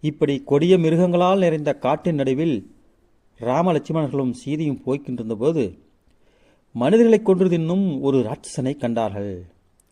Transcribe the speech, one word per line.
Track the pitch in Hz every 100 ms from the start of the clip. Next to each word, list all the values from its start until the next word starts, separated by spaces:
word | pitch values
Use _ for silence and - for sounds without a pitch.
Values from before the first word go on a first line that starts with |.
இப்படி | 151 147 151 139
கொடிய | - 143 165 185
மிருகங்களால் | 160 165 180 175 180 196
நிறைந்த | 180 160 151
காட்டின் | 139 127 151 -
நடுவில் | 156 135 131 165 120 - - _ _ _ _ _ _
ராமலட்சுமணர்களும் | 117 131 180 160 - 160 147 139 127
சீதையும் | 120 - 151 160 127
போய்க் | - 139
கொண்டிருந்தபோது, | 143 123 110 110 127 165 107 87 _ _ _ _ _ _ _ _ _
மனிதர்களை | 113 120 220 233 220
கொன்று | 220 185 185
தின்னும் | 170 160 185 196 139
ஒரு | 139 135
ராட்சசனை | 110 131 - - 131 147
கண்டார்கள். | 123 117 110 101 101 90 90 _ _ _ _